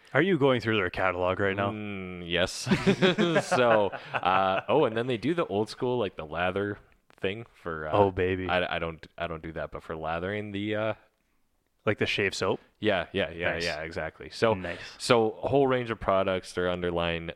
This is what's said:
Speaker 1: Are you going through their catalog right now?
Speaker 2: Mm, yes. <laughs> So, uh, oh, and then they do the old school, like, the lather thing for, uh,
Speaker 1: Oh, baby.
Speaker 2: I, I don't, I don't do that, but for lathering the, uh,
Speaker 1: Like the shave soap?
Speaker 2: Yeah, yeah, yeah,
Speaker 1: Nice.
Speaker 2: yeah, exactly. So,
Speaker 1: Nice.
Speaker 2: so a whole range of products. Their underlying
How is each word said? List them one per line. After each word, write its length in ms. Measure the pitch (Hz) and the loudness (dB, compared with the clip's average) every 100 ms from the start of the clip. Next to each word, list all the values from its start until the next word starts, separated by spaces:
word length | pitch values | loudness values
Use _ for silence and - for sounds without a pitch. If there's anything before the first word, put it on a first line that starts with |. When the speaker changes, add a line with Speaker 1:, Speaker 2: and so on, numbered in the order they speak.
| - 131 | -2 0
Speaker 1:
Are 60 | |
you 160 | 185 165 | 2 4
going 220 | 139 123 | 4 4
through 160 | 113 110 | 2 2
their 120 | 90 | 0
catalog 500 | - 92 90 90 95 | 0 0 2 0 2
right 160 | 98 95 | 0 0
now? 140 | 101 | -2
Speaker 2:
Mm, 520 | 107 104 98 92 90 85 | -4 -8 -8 -8 -10 -2
yes. 400 | 85 92 - - | 0 0 -2 0
<laughs> 760 | 185 190 185 185 175 175 165 - | 2 2 4 2 2 2 0 2
So, 460 | 175 120 110 98 - - | 2 4 4 2 -4 -8
uh, 480 | 135 90 95 95 95 - | -2 2 2 2 0 2
oh, 160 | 131 131 | 2 2
and 100 | 113 | 0
then 100 | 127 | -2
they 100 | 120 | -2
do 160 | 123 175 | -2 -2
the 100 | - | 0
old 240 | 98 107 | -2 -2
school, 300 | - 127 123 | -2 -2 0
like, 160 | 98 - | -2 -6
the 100 | 78 | -8
lather 520 | 78 90 95 104 101 _ _ _ - | -2 0 0 -2 -6 _ _ _ -6
thing 260 | 95 107 - | -6 -6 -12
for, 340 | _ 87 80 76 | _ -8 -6 0
uh, 40 | |
Speaker 1:
Oh, 180 | 101 101 | 4 4
baby. 360 | 92 92 92 92 | 4 0 0 0
Speaker 2:
I, 280 | 90 87 85 | 0 0 -2
I 20 | |
don't, 260 | 82 80 - - | -4 -8 -16 -8
I 100 | 85 | -6
don't 160 | 80 | -6
do 80 | 82 | -8
that, 180 | 78 76 | -8 -8
but 120 | 78 | -10
for 120 | - 80 | -10 -8
lathering 560 | 78 85 90 104 107 | -4 -4 -4 -6 -6
the, 240 | 98 104 107 | -6 -4 -2
uh, 180 | 110 107 _ _ _ _ _ _ _ _ - | -2 -6 _ _ _ _ _ _ _ _ -2
Speaker 1:
Like 140 | 104 | 0
the 60 | 107 | 0
shave 300 | - 98 - | 2 0 0
soap? 240 | 92 - - _ | -2 -2 -6 _
Speaker 2:
Yeah, 260 | 104 92 80 | 0 0 0
yeah, 160 | 95 80 | -2 -2
yeah, 200 | 85 87 | -2 -2
Speaker 1:
Nice. 100 | 80 85 | -2 -2
Speaker 2:
yeah, 160 | 78 | -4
exactly. 480 | 80 82 80 - 73 | -6 -6 -8 -10 -14
So, 240 | - 113 | 0 2
Speaker 1:
Nice. 240 | 104 87 87 - - | 2 -2 -10 -12 -8
Speaker 2:
so 340 | - 120 110 - | 4 4 4 0
a 60 | 127 | 0
whole 200 | 139 131 | 2 4
range 220 | 127 117 | 2 -2
of 100 | 107 | -2
products. 500 | - 95 98 92 - | 2 2 2 0 -4
Their 160 | 90 90 | -2 -2
underlying 640 | 90 87 85 85 85 82 | 0 -2 0 -2 -2 -6